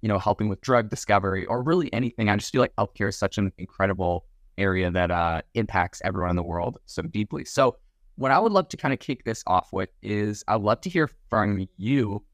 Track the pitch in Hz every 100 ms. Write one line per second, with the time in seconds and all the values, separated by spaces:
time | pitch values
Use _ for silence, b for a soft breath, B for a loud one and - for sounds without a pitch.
0 | 110 101 107 - 107 98 - 123 110 -
1 | - 101 98 95 90 117 127 180 - -
2 | 120 - 107 104 - 127 123 - 101 -
3 | 101 101 98 - 98 - 87 - 98 92
4 | 90 87 - _ - - 98 92 92 87
5 | 87 87 85 82 - - 107 92 90 -
6 | 92 95 90 87 85 85 85 82 _ -
7 | 82 101 104 151 - - 131 - _ _
8 | _ - 135 143 226 202 190 165 151 135
9 | - 135 - 113 - 92 - 95 95 _
10 | 101 104 104 107 - 110 104 113 - 175
11 | 151 - - 226 104 101 95 - 98 139
12 | 110 104 _